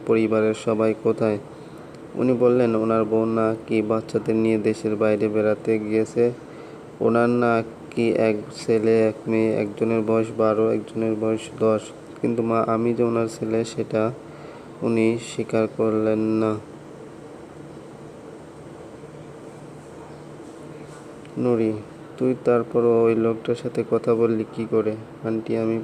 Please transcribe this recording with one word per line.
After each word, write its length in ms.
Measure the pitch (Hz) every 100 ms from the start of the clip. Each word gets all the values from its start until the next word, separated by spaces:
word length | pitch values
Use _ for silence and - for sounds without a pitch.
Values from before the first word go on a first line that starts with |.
| -
পরিবারের 460 | 113 107 110 110
সবাই 400 | 107 117 110 110 107
কোথায়। 340 | 120 113 110 104 - - - - - - - -
উনি 180 | 127
বললেন 420 | 120 123 123 120 110
ওনার 300 | 113 113 107
বউ 200 | 110 113
না 300 | 113 110 110 -
কি 140 | 110
বাচ্চাদের 540 | 107 110 - 113 113 110
নিয়ে 220 | 113 110
দেশের 380 | 107 110 110 104
বাইরে 320 | 107 104 107
বেড়াতে 520 | 107 107 104 113 110
গিয়েছে। 520 | 104 110 107 120 120 123 - - - - - -
ওনার 300 | 113 117 120
না 340 | 120 117 113 113 - - 120
কি 160 | 113
এক 240 | - 110 107 - -
ছেলে 520 | - 113 113 113 110
এক 220 | 107 117
মেয়ে, 240 | 110 110
একজনের 480 | 107 104 101 113 113
বয়স 260 | 107 113 113 113
বারো, 320 | 110 107 113
একজনের 460 | 113 104 113 113 107
বয়স 240 | 110 110 - -
দশ। 220 | 110 107 - - - -
কিন্তু 220 | 123 117
মা, 200 | 113 113 117
আমি 260 | 113 120
যে 100 | 117
ওনার 240 | 117 117 113 -
ছেলে 260 | 110 113 113
সেটা 460 | - 110 110 113 131 - - - - - -
উনি 360 | 113 113 113 117 -
স্বীকার 340 | - 110 113 110 -
করলেন 420 | 110 110 110 110
না। 360 | 110 110 110 107 - - - - - - - - - - - - - - - - - - - - - - - - - - 147 151 - 151 147 - - - - - - - - - 151 151 147 - - - - -
নুরি, 360 | 123 113 110 107 - - - -
তুই 180 | 127 123 123
তারপর 380 | 120 117 120
ওই 320 | 117 117 113 113
লোকটার 400 | 113 110 - 120
সাথে 280 | 127 127 113
কথা 240 | 113 123 113
বললি 300 | 113 110 107 -
কী 100 | 113
করে? 240 | 113 107 110 - -
আন্টি, 340 | 113 110 113 113
আমি 220 | 113 113